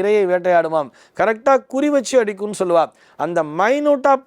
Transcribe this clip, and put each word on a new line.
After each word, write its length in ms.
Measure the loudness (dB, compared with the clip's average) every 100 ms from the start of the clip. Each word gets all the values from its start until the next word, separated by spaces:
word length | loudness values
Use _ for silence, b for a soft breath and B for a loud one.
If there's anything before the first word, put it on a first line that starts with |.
இரையை 240 | 2 2 2
வேட்டையாடுமாம். 580 | 0 2 2 2 -2 -4 b b -2
கரெக்டா 340 | -2 -2 0 0 0
குறி 180 | -4 0 0
வச்சு 200 | 0 0
அடிக்கும்னு 360 | 0 -4 -8 -4
சொல்லுவா. 220 | 0 0 0 b b b -4
அந்த 140 | -2 -4 -2
மைனூட்டா 540 | 0 0 0 0 2 0